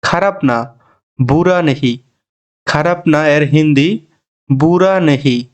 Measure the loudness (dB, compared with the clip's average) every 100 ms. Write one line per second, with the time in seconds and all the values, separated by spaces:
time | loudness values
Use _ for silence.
0 | -4 -2 -2 -2 -2 -2 -6 _ _ _
1 | _ -6 0 2 2 0 0 -2 -2 -4
2 | _ _ _ _ _ _ -6 -2 -2 -2
3 | 0 0 2 0 2 2 2 2 0 -2
4 | _ _ _ _ _ 0 2 2 2 2
5 | 0 0 0 -2 -6